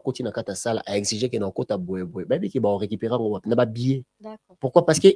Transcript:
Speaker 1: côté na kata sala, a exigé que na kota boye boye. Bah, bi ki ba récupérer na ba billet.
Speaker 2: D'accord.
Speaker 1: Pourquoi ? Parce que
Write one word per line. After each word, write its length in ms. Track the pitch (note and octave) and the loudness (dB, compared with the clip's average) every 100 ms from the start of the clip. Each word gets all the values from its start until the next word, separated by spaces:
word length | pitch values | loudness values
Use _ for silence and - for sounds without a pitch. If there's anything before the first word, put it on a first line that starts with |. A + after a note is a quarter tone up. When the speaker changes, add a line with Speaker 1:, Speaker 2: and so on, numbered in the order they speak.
Speaker 1:
côté 180 | - B2 | -2 -4
na 80 | A#2 | -4
kata 220 | A2+ G#2+ F#2+ | -4 -6 -4
sala, 260 | A#2+ A2 - | -2 -2 -2
a 120 | G2+ | -2
exigé 320 | G2+ G#2+ B2 | 0 0 0
que 80 | A#2 | 0
na 120 | G2 | -2
kota 260 | - - G2+ | -2 -2 -2
boye 260 | F2+ F#2+ | -2 -4
boye. 220 | F2+ F#2 F2 | -6 -6 -2
Bah, 120 | C#3+ | -2
bi 120 | G3 | 0
ki 100 | C3+ | 0
ba 160 | A2 G2+ | 2 2
récupérer 400 | G2 G#2 A2+ A#2+ A2 G2+ G#2+ | -2 -4 -2 0 0 -2 0
na 100 | A#2 | 2
ba 100 | A#2+ | 2
billet. 380 | A2+ B2+ C3+ B2+ _ | 2 0 0 -4 _
Speaker 2:
D'accord. 380 | G#3+ A3 _ F#3 | -16 -16 _ _
Speaker 1:
Pourquoi ? 260 | C3 F3+ E3+ | 0 2 4
Parce 140 | D#3 | 6
que 80 | F#3+ | 6